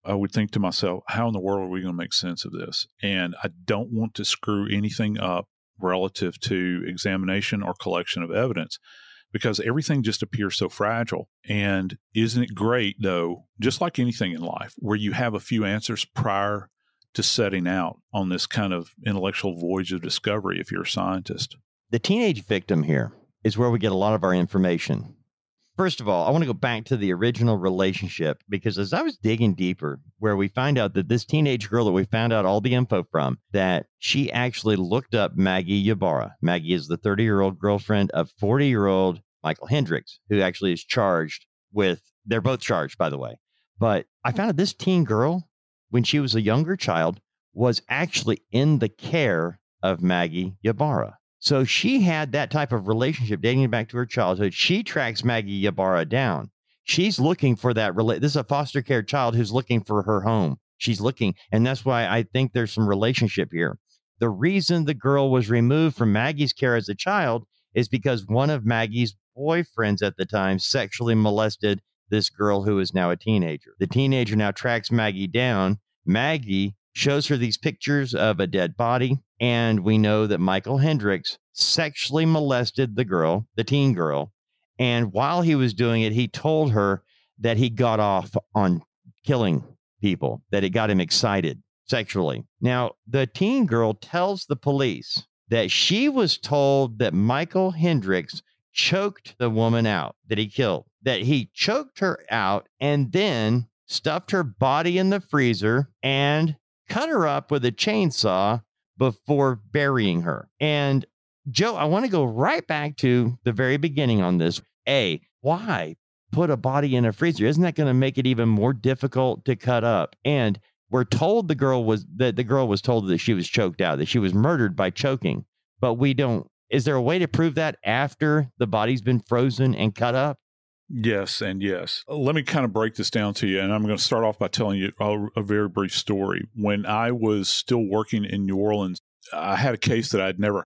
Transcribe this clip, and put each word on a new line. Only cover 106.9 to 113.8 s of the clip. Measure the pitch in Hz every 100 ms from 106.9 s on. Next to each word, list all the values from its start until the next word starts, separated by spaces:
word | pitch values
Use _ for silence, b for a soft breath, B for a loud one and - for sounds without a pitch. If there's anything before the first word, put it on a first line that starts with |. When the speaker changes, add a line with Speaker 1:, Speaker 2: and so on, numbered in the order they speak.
| 220 320
Speaker 2:
her | 285 156
up | 143 -
with | 143
a | 120
chainsaw | - - 214 175 - 107 92 101 117 _ _ _ -
before | 131 110 - 147 135 120 -
burying | 147 143 131 104 87
her. | 85 62 - _
And | 151 147 139 135 - _ _ _ 143
Joe, | 117 214 196
I | 151
wanna | 185 254
go | 180
right | 131 113 165 330 -
back | 151 151 147
to | 131 123 117 123
the | 123
very | 110 127
beginning | 143